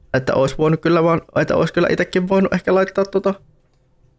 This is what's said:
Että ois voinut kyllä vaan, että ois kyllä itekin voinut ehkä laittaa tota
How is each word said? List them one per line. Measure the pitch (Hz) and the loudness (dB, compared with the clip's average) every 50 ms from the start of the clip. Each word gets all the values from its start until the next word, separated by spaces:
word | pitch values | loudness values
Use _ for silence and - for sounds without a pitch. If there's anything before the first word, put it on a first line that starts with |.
| - - - | -10 -6 -4
Että | 131 131 - - | -4 -2 0 0
ois | - 135 135 - - | 0 0 0 0 0
voinut | 156 156 165 156 | 0 0 0 0
kyllä | - 160 170 170 | 0 0 2 2
vaan, | 160 170 165 - - - - - | 2 2 0 -2 -4 -4 -4 -2
että | 156 - - | -2 0 0
ois | - 170 165 | 0 0 0
kyllä | - 175 175 - | 0 0 0 0
itekin | - - 180 - - 185 180 190 | 0 -2 -2 -2 -2 -4 -2 0
voinut | 196 190 190 - | 0 0 2 0
ehkä | - 180 - - 185 | -2 -2 -2 0 0
laittaa | 190 190 185 - - 196 | 0 0 0 -2 -4 -4
tota | 196 - 196 - 196 190 - - _ _ _ _ _ _ _ _ _ _ _ _ _ _ | -2 -4 -2 -2 -2 -4 -6 -10 _ _ _ _ _ _ _ _ _ _ _ _ _ _